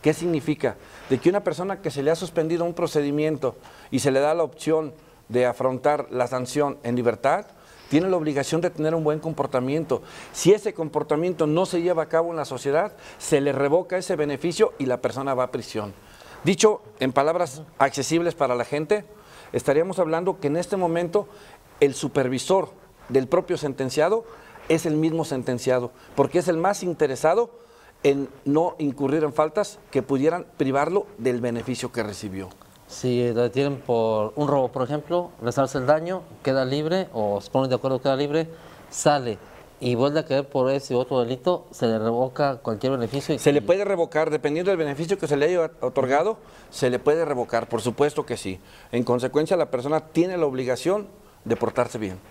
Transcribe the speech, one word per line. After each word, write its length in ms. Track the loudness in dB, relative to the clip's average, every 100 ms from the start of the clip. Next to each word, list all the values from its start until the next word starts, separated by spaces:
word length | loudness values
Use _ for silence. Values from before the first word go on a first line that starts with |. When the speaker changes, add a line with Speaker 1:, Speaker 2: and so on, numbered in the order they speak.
Speaker 1:
¿Qué 120 | 2
significa? 600 | 0 0 -2 -2 -2 -2 -4 -18 -20 -2
De 100 | 2
que 100 | 4
una 140 | 2
persona 380 | -2 -4 -6 -6
que 100 | -6
se 100 | -2
le 100 | 0
ha 40 | 0
suspendido 500 | -2 -2 -2 0 -2
un 80 |
procedimiento 840 | -2 -2 0 0 0 0 0 -4 -4 -20 -20 -4
y 80 | 0
se 120 | 2
le 80 | 2
da 140 | 2
la 100 | 2
opción 500 | -2 -2 0 0 0 -12 -20 -20 -2
de 160 | 2 2
afrontar 640 | 2 -2 2 0 0 -2
la 160 | -2 -2
sanción 500 | -2 -4 -2 -2 -2
en 120 | -4 0
libertad, 500 | 0 2 0 0 -4 -20 -20 -20 0
tiene 200 | 2 2
la 80 | 0
obligación 420 | 0 -2 0 0
de 100 | -2
tener 260 | -2 -2 0
un 80 |
buen 160 | 0 -2
comportamiento. 800 | -4 -4 -2 0 0 -2 -2 -4 -4 -18 -14
Si 180 | 2 4
ese 220 | 4 2
comportamiento 760 | -6 -4 -4 0 0 0 0 2
no 180 | 2 0
se 160 | 0
lleva 220 | 0 0
a 60 | 0
cabo 220 | 0 0
en 60 | -4
la 60 |
sociedad, 500 | -6 -4 0 0 0 -6 -20 -14
se 220 | 0 2
le 140 | 2
revoca 440 | 2 4 2 2 -6
ese 180 | -2 -2
beneficio 580 | -2 -2 -4 2 2 2
y 80 | -2
la 120 | 0
persona 360 | -2 -2 -2 -2
va 80 |
a 80 | -2
prisión. 420 | -4 -6 -8 -8 -12 -20 -20 -20 -4
Dicho 380 | 0 4 4 2 -8 -4
en 140 | 0
palabras 480 | 2 2 2 -2 -6 -18 0
accesibles 580 | 0 2 -2 0 0 0
para 200 | 0 0
la 100 | -2
gente, 400 | -4 0 -2 -2 -20 -20 -20 -6
estaríamos 460 | -2 2 2 2 0
hablando 400 | 0 0 -2 -2
que 80 | -2
en 100 | -2
este 180 | -2 0
momento 520 | 0 0 0 -2 -2 -14 -20 -20 -20 2
el 140 | 2
supervisor 760 | 2 -2 0 0 -2 2 2 2 -10 -20 -20 0
del 180 | 0 4
propio 300 | 0 0 -4
sentenciado 680 | -4 -4 -2 2 2 0 -4 -20 -20 -20 -2
es 160 | 0 2
el 100 | 2
mismo 280 | 2 0
sentenciado, 680 | -2 -4 -2 -2 0 0 0 -10 -6 0
porque 240 | 2 2
es 80 | 2
el 100 | 0
más 260 | 0 -2
interesado 680 | -4 0 0 2 2 2 0 -8 -20 -20 -20 _
en 260 | 2 2 -2 -6
no 320 | 0 2 2 0
incurrir 440 | -4 -2 0 2
en 100 | 0
faltas 460 | 0 0 0 -4 -8 -4
que 100 | -2
pudieran 440 | 0 2 2 0 -8 -2
privarlo 480 | 0 2 2 0 -2 -4
del 240 | -2 0
beneficio 500 | -2 -4 -4 -6 -4
que 100 | -4
recibió. 480 | -6 -6 -10 -10 -12 -16 -20 -20 -20
Speaker 2:
Si 480 | -6 -2 0 0
lo 80 | 0
detienen 360 | 0 0 -2 -4
por 540 | -2 0 2 0 -2 -2
un 120 | 0
robo, 240 | 2 0
por 120 | -2
ejemplo, 480 | -4 -4 -2 -2 -2 -6
resarce 360 | -4 0 0 0
el 100 | 2
daño, 340 | 2 2 -6 -8 -6
queda 200 | 0 0
libre, 440 | 0 -2 0 -2 -2
o 280 | -2 -2 -2
se 80 | -2
ponen 200 | -2 0
de 60 | 0
acuerdo, 260 | 0 0
queda 140 | 0 0
libre, 340 | 0 -2 -2 -10 -20 -20 -14
sale 480 | 0 2 2 -2 -8 -12 -20 -20 -6
y 160 | -2 2
vuelve 240 | 2 2
a 60 | 0
caer 220 | -2 0
por 220 | 0 0
ese 240 | 0 0
otro 280 | -2 2 0
delito, 440 | 0 -2 -2 -2 -6
¿se 160 | -2 0
le 100 | 0
revoca 600 | 0 0 -2 0 -2 -2
cualquier 340 | -6 -2 -2
beneficio? 420 | -2 -2 -4 -4
Y 60 | 2
Speaker 1:
Se 120 | 4
le 100 | 2
puede 220 | 2 0
revocar, 460 | 2 -2 0 0 0
dependiendo 400 | 0 -2 0 0
del 80 | 0
beneficio 400 | -2 -4 -4 -2
que 100 | 0
se 100 | 2
le 80 | 2
haya 260 | 2 -2 -2
otorgado, 560 | -2 0 2 2 2 -4 -12 -20 -18
se 200 | -2 0
le 100 | 2
puede 260 | 2 2 0
revocar, 420 | -2 0 -2 -2
por 140 | -2
supuesto 440 | -2 0 0 0 -4
que 120 | -6
sí. 220 | -6 -10 -14 -20 -4
En 120 | -2
consecuencia, 540 | 0 0 2 0 0 0
la 140 | 0
persona 300 | -2 -2 -2
tiene 360 | 0 0 0 0
la 80 | -2
obligación 600 | -2 -2 -2 0 -2 -4 -18 -20 -18 -4
de 100 | -2
portarse 420 | 0 0 -2 -2
bien. 220 | -8 -8 -18